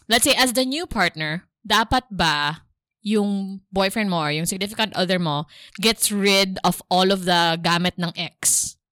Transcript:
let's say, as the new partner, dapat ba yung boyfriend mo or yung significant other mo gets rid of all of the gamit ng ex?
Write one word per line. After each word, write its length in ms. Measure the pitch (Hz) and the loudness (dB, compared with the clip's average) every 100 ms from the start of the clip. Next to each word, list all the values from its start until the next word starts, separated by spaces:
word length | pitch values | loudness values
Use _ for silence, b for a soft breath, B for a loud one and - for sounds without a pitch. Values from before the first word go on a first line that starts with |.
| - | 0
let's 160 | 240 | 2
say, 80 | 285 | 2
as 240 | 226 254 240 | 4 2 2
the 80 | |
new 240 | 262 294 349 | 0 -2 -4
partner, 560 | 220 190 160 156 160 - _ 202 | 0 0 0 -6 -6 -8 _ 0
dapat 400 | 214 226 254 - | 0 2 0 -2
ba 560 | 185 170 147 147 160 _ _ _ _ | -2 0 2 -2 -4 _ _ _ _
yung 560 | 208 214 202 196 190 196 _ | -2 0 2 -2 -4 -10 _
boyfriend 400 | 196 196 226 202 | -2 0 0 -2
mo 80 | 175 | 0
or 80 | 151 | 0
yung 160 | 151 165 | -2 -2
significant 480 | 185 202 220 220 - | -4 -6 -4 -4 -2
other 240 | 185 185 | 0 0
mo 240 | 170 147 151 B B - | 0 -2 -6 B B -4
gets 320 | 220 226 - | -2 0 -2
rid 460 | 208 196 196 196 190 | 0 2 4 2 0
of 160 | 180 175 - | -2 -2 -2
all 240 | 185 185 | 2 4
of 160 | 196 180 | 2 2
the 320 | 175 170 165 | 2 2 0
gamit 400 | 165 175 180 - | 0 0 0 -2
ng 160 | 170 - | -8 -6
ex? 640 | 160 - - - - - _ | -12 -6 -2 -2 -2 -10 _